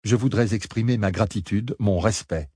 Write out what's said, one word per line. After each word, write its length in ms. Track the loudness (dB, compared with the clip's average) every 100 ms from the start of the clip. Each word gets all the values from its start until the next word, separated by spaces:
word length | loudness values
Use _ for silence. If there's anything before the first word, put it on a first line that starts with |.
je 140 | 2 2
voudrais 360 | 4 2 0
exprimer 440 | 0 -2 -2 0 2
ma 140 | 0
gratitude, 640 | 0 -2 -2 -2 -4 -4 -2
mon 200 | 0 2
respect 500 | 0 0 -4 -6 -6